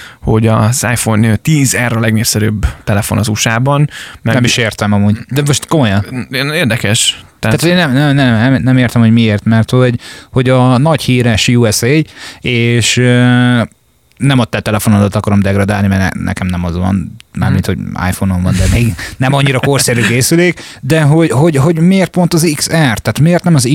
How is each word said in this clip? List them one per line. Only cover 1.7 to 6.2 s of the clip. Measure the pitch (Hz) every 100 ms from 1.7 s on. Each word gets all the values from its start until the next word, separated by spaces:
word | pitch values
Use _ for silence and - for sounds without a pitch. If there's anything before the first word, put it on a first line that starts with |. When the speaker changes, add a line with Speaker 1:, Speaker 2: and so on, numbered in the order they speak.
| - 120
Speaker 1:
R | 110
a |
legnépszerűbb | 117 110 117 110 107 107 113 -
telefon | - 104 - 98
az | 110
U | 107
S | 123
A-ban. | 113 135 143 147 - - -
Meg | 117
Speaker 2:
Nem | 113
is | 120 -
értem | 113 - 104
amúgy. | 104 104 104 -
De | 131 147
most | 135 -
komolyan. | 165 120 110 - 127